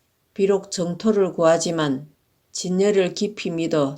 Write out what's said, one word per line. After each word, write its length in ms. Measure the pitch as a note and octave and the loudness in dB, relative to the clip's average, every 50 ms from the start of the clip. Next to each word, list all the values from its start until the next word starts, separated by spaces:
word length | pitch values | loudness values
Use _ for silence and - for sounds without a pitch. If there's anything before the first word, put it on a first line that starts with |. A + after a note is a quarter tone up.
| _ _ _ _ _ _ | _ _ _ _ _ _
비록 380 | - - G3 G3 G3 F#3 F#3+ - | -4 -2 0 2 2 0 -2 -4
정토를 640 | - F#3+ E3+ F3 E3+ - - A3 A3 G3+ F#3+ E3+ D#3 | -6 -4 -4 -4 -4 -2 0 0 2 2 2 0 0
구하지만 720 | D#3+ E3 E3 E3 E3 E3+ F3 E3 E3 D3+ C#3+ C3 C3+ D3 - _ _ _ _ _ _ _ _ | 2 4 4 4 4 0 -2 -2 -2 0 -2 -2 -4 -6 -12 _ _ _ _ _ _ _ _
진열을 600 | - - - F3+ F3+ F#3 G3 G#3 G3 G3 F3+ F3 | -12 -8 -6 -2 0 2 2 4 4 2 2 0
깊이 380 | - - G#3 G#3 - - - F3 | 0 -4 -4 -4 -4 -6 -8 -6
믿어 460 | E3 E3 E3 D#3 D#3+ D3+ C#3 C3+ C#3+ | -4 -4 -2 0 2 0 0 0 -4